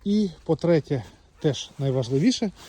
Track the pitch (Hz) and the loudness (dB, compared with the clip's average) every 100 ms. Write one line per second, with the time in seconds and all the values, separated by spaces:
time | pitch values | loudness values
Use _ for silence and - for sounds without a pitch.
0 | 202 208 190 - - 151 165 160 - 135 | -2 0 -2 -4 -4 0 2 2 2 -4
1 | - - _ _ 156 123 - - 135 131 | -6 -18 _ _ -2 -2 -6 -4 -2 -2
2 | 117 135 233 - 208 - | 0 0 2 0 -4 -6